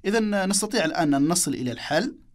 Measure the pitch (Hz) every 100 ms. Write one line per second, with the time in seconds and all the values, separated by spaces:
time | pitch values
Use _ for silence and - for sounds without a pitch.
0 | 190 226 214 202 190 202 208 220 160 151
1 | 156 139 147 175 - - 123 117 - 151
2 | 240 - -